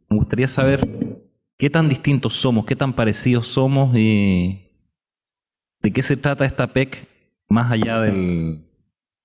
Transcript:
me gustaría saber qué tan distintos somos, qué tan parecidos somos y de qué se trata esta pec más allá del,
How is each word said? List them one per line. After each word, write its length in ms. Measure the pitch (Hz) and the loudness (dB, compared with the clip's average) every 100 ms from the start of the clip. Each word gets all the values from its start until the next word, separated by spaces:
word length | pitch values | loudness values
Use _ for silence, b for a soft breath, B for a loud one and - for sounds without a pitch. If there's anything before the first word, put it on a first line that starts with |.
| - | -4
me 80 | 107 | -2
gustaría 300 | - 110 131 | 0 -2 -2
saber 760 | - 135 139 - - 117 - _ _ _ - | 0 0 2 -2 -6 -8 -10 _ _ _ -4
qué 140 | 147 | 0
tan 180 | 160 160 | 2 2
distintos 460 | 135 - 139 120 | 0 0 0 0
somos, 300 | - 135 117 107 | -2 0 0 0
qué 100 | 131 | -2
tan 160 | 135 | -4
parecidos 560 | 120 113 104 - 120 113 | -2 -2 0 0 0 0
somos 480 | - 131 139 135 120 | 0 2 2 2 4
y 760 | 110 107 101 92 90 98 - _ _ _ _ _ _ _ _ _ _ _ | 4 4 2 2 0 -4 -12 _ _ _ _ _ _ _ _ _ _ _
de 120 | 110 | -4
qué 100 | 120 | -2
se 140 | 131 135 | -2 -2
trata 280 | 147 139 | -2 0
esta 280 | 139 - 123 | -2 -2 -2
pec 360 | - 135 - - _ _ _ - | 0 -2 -6 -20 _ _ _ -2
más 220 | 107 120 | 0 2
allá 280 | 117 113 113 | 0 0 0
del, 640 | 110 98 92 87 82 80 85 _ _ _ _ _ | 0 0 0 -2 -2 -6 -12 _ _ _ _ _